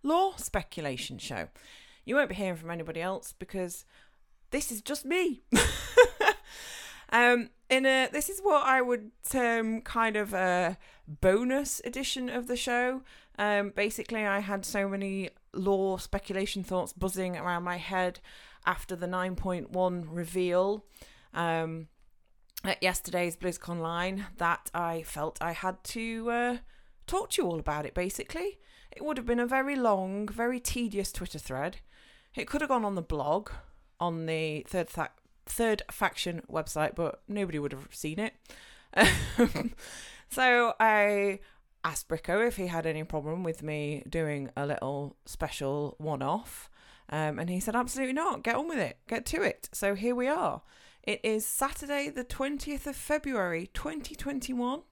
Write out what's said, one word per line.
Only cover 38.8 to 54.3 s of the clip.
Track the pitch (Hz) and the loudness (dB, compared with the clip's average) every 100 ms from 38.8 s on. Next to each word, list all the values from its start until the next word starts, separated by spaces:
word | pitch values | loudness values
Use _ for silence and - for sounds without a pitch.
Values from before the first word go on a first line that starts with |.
| _ | _
<laughs> | - - - - - | 6 8 6 -2 4
Um, | 240 - 233 - - - - - - | 4 4 -4 -8 -16 -16 -16 -18 -8
so | - 254 240 233 - | 2 6 6 4 6
I | 220 214 208 202 202 190 - - _ _ | 6 8 6 4 2 0 -10 -20 _ _
asked | 160 147 - | -4 -4 -4
Bricko | 160 - 190 233 | -6 0 2 2
if | 226 | 0
he | 180 | -2
had | 170 160 | -2 -2
any | 156 | -4
problem | 156 156 147 165 | -4 -4 -4 -4
with | 175 160 | -4 -4
me | 151 151 147 147 - | -6 -4 -4 -6 -4
doing | 165 156 147 139 - | -2 -2 -2 -4 -4
a | 143 | -4
little | 147 135 139 143 - - | -2 -2 -4 -6 -12 -16
special | - 160 - 139 143 147 - | -8 -6 -4 -2 -2 -4 -6
one-off, | 151 143 135 185 - - - - - - - | -6 -2 -2 -2 -4 -16 -18 -20 -20 -20 -8
um, | 156 156 151 | -2 -2 -2
and | 170 | -2
he | 180 | -2
said, | 190 233 | 0 0
"Absolutely | 247 262 262 | -2 -2 -2
not, | 269 339 - | 0 0 -2
get | - - | -2 -2
on | 339 | -2
with | 294 | -2
it, | 151 - - | -2 -6 -6
get | 233 - | -6 -2
to | 320 | 0
it." | 190 - - | 0 0 -10
So | - 196 196 | -2 -2 0
here | 233 | 0
we | 247 247 | 0 0
are. | 311 170 127 - - - _ | 0 -2 -4 -12 -20 -20 _
It | - 208 | -6 -2
is | 220 220 214 | 0 0 -2
Saturday | - 269 - 285 285 285 | -2 -2 -4 -4 -4 -2
the | 269 | -6
twentieth | 247 - 269 285 294 285 294 | -8 -4 -4 -4 -4 -6 -6
of | 262 | -8
February, | - 302 285 240 180 165 185 | -2 -2 0 -2 0 -2 -4
twenty | - 302 311 240 | -6 -6 -6 -10
twenty-one. | 302 277 | -8 -6